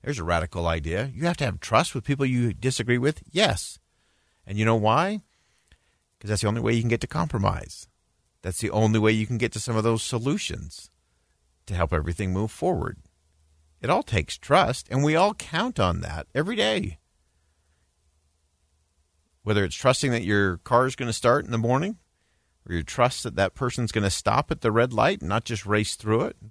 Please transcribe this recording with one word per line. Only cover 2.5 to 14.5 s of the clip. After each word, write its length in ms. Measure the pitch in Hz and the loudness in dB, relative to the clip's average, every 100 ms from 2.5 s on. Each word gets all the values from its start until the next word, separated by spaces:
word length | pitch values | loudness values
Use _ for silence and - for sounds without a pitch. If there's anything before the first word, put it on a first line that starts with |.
disagree 460 | 76 123 - 117 123 | 0 -2 -2 0 2
with? 240 | 135 151 - | 2 -2 -6
Yes. 480 | 165 202 98 - - _ _ _ _ _ _ | 0 0 0 -6 -14 _ _ _ _ _ _
And 140 | - 101 | -8 0
you 60 | |
know 100 | 110 | 2
why? 480 | 113 107 120 185 208 _ _ _ _ _ _ _ _ _ _ | 4 4 2 2 -4 _ _ _ _ _ _ _ _ _ _
'Cause 120 | 104 | -4
that's 120 | 104 | 0
the 60 | 107 | 0
only 120 | 117 | 0
way 120 | 113 | 2
you 100 | 117 | 2
can 60 | 113 | 2
get 120 | 117 | 0
to 40 | - | -2
compromise. 800 | 156 165 120 98 - - - - _ _ _ _ _ | -4 -2 0 0 -2 -8 -18 -20 _ _ _ _ _
That's 200 | - - | -8 -4
the 100 | 113 | -2
only 300 | 107 110 107 | 2 4 6
way 100 | 107 | 4
you 160 | 110 107 | 4 0
can 100 | 120 | -2
get 140 | 113 | -2
to 80 | - | -4
some 160 | - 113 | -2 0
of 60 | |
those 180 | 110 113 | 2 0
solutions 920 | - 120 123 202 - 110 - - - _ _ _ _ _ _ _ - | -2 -4 -2 -4 -6 -8 -12 -16 -20 _ _ _ _ _ _ _ -6
to 80 | |
help 180 | 90 82 | -2 0
everything 400 | 82 76 85 95 | 0 -2 -2 -2
move 200 | 92 110 | -2 -2
forward. 460 | - 170 175 - - - _ _ _ _ _ _ _ | -2 -2 -2 -4 -8 -20 _ _ _ _ _ _ _
It 100 | 120 | -2
all 140 | 190 | -2
takes 340 | - 107 73 - | 0 -2 -2 -8
trust, 480 | - | 2